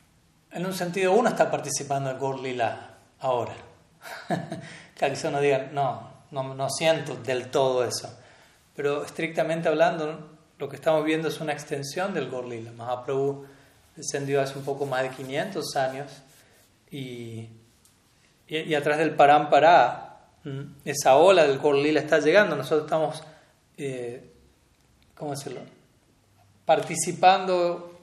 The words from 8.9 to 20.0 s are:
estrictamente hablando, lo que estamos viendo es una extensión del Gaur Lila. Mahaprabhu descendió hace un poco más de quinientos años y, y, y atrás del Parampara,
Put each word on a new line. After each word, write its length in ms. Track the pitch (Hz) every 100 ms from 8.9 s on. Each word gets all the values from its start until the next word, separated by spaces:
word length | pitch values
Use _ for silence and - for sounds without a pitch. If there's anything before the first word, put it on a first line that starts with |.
| 147
estrictamente 640 | 147 - 165 170 156 165 165
hablando, 680 | 151 170 175 151 170 - - _ -
lo 120 | 139
que 80 | 139
estamos 260 | 165 156
viendo 240 | 156 160 156
es 140 | -
una 100 | 156
extensión 640 | 143 - 139 139 180 196
del 180 | 170 127
Gaur 140 | 127 120
Lila. 260 | 117 113
Mahaprabhu 720 | 117 120 123 - 135 139 139 - - _ _ _ -
descendió 420 | - 143 139 139
hace 180 | 135 139
un 60 |
poco 220 | 139 135 143
más 160 | 131
de 80 | 131
quinientos 680 | 135 131 143 196 185 135 143
años 340 | 131 135 143 - - _ _ _ _ _ _
y, 600 | 147 127 120 117 113 113 - _ _ _ _ _ _ _ _ -
y, 100 | 156
y 180 | 165 151
atrás 240 | 151 147
del 160 | 156 -
Parampara, 1040 | 143 147 - 139 156 170 120 -